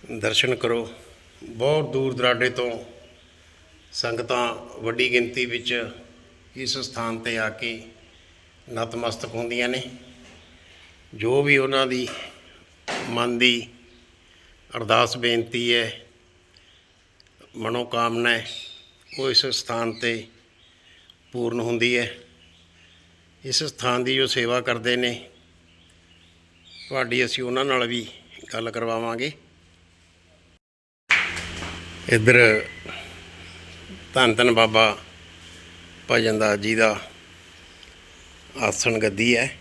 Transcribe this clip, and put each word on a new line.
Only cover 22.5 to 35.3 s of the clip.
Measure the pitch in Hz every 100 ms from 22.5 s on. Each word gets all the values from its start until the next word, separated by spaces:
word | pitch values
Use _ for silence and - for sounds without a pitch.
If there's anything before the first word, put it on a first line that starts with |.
| - _ _ - - _ _ _ _
ਇਸ | 135 127
ਸਥਾਨ | 151 - 123 123
ਦੀ | 123 135
ਜੋ | 131
ਸੇਵਾ | 131 117 123
ਕਰਦੇ | 123 117 117 123
ਨੇ | 123 117 - - _ _ _ _ _ _ _ - _ _ _ _ - - -
ਤੁਹਾਡੀ, | 135 120 123 123
ਅਸੀਂ | -
ਉਹਨਾਂ | 123 127 139
ਨਾਲ | 131 120
ਵੀ | 120 107 - - - -
ਗੱਲ | 110 117
ਕਰਵਾਵਾਂਗੇ। | 113 113 113 117 117 143 147 - _ _ _ _ _ _ _ _ _ _ _ _ _ _ _ - - - - - - - - - - -
ਇੱਧਰ | 120 113 123 117 107 - - - - - - - - - - - - - - -
ਧੰਨ | 131 123 110
ਧੰਨ | 123
ਬਾਬਾ | 113 113 110 110 98 - - -